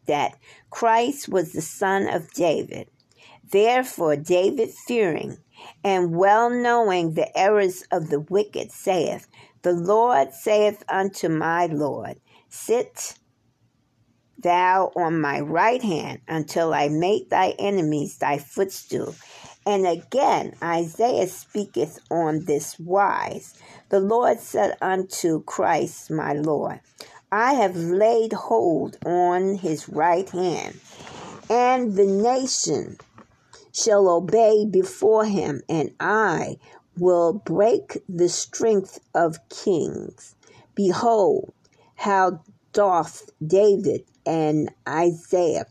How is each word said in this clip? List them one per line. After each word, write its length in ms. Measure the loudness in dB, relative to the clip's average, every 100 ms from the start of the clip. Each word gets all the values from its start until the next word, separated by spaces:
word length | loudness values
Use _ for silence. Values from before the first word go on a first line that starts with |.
| -4
that 280 | -2 -2 -6 _ -20 -18
Christ 580 | -2 2 2 0 -4 -4
was 220 | -2 -2
the 100 | -6
son 460 | -10 -4 0 0 0
of 240 | -4 -6
David, 560 | -2 0 0 -4 -12 -16 _ _ _ -20 -20 -2
therefore 640 | 2 4 2 0 -2 0 0
David 560 | 0 2 2 0 -4
fearing, 640 | -6 -4 0 0 -2 -6 -14 _ _ -20 -6
and 320 | -2 0 0 2
well 340 | 4 6 4
knowing 640 | 2 2 2 2 2 0
the 240 | -2 -2 2
errors 460 | 2 4 2 -2 -4
of 180 | -4 -2
the 120 | -4
wicked, 500 | -2 -2 -2 -6 -10
saith, 560 | -8 -2 -2 -2 -6 -12 _ -20 _
"The 120 | -2
Lord 600 | -2 2 2 4 2 0
saith 480 | -2 0 2 2 0 -4
unto 400 | -2 -2 -2 -2
my 380 | -2 -2 0 -2
Lord, 520 | -2 -4 -6 -10 -16 _ _ _
Sit 640 | -14 -2 -2 -2 -10 -14 -14 _ _ _ _ _ _ _ _ _ _ _ _
thou 540 | 0 2 4 2 0 0
on 240 | -2 0
my 220 | -2 -2
right 400 | -2 0 2 2
hand 400 | -2 -4 -6 -10 -8
until 460 | -6 -4 -2 0
I 140 | 0 0
make 420 | 0 0 0 0
thy 200 | 0 0 -2
enemies 580 | -2 -2 0 -2 -4 -6
thy 200 | -4 -4
footstool." 760 | -6 -6 -6 -6 -8 -8 -8 -12 -20 -20 -20 -8 -2
And 220 | 0 0
again, 680 | -2 -4 0 2 0 -2 -8
Isaiah 640 | -4 -2 -2 -2 0 0 -2
speaketh 720 | -6 -12 -8 -6 -4 -6 -6 -6
on 340 | -2 -2 -2 -2
this 340 | -4 -4 -12
wise. 760 | -2 0 2 0 -6 -8 -16 -20 -20 -20 -2
The 100 | 0
Lord 400 | 2 2 2 0
said 380 | -2 -2 -2 -2
unto 640 | -4 -2 -4 -4 -2 -2
Christ, 680 | -4 -2 0 0 -2 -8 -8
my 220 | -6 -4
Lord, 480 | -4 -2 -2 -4 -8 _ -20 -20 -20 -6
"I 240 | -2 2 2
have 200 | 2 0
laid 560 | -2 2 4 4 0
hold 680 | -2 -2 0 2 0 -4 -8 -2
on 500 | 2 2 2 0 -2
his 340 | -4 -6 -6
right 400 | 0 2 2 -2
hand, 500 | -4 -2 -2 -8 -12 -20 -20 -20 -18 -18 -14 -2
and 460 | 2 2 2 0 2
the 100 | 4
nation 920 | 4 2 0 -2 -4 -2 -4 -4 -12 -20 -20 -20 _ _ -20 _
shall 340 | -4 2 4 6
obey 580 | 4 2 4 6 4 4
before 600 | 0 0 0 2 4 2
him, 360 | 0 -2 -4 -4
and 280 | -2 -2 -4
I 580 | -2 2 2 0 -4 -10 _ -20 _ 0
will 360 | 2 4 2
break 720 | 0 -4 2 2 2 -2 -14 -8
the 220 | -2 0
strength 680 | 0 -8 -2 2 2 0 -12 _
of 360 | 0 0 -2 -16
kings. 880 | -8 -2 -2 -2 -6 -12 -16 -20 _ _ -20 _ -2
Behold, 760 | -2 0 2 2 2 0 -4 -16 _ _ _ -8
how 460 | -2 2 2 -2 _ _ _
doth 600 | 0 2 2 -2 -8 -20 -10 0
David 600 | 4 6 4 0 -4 -6 _ -4
and 440 | 0 0 0 -2 -6 -6
Isaiah 800 | 0 0 0 -2 0 2 0 -4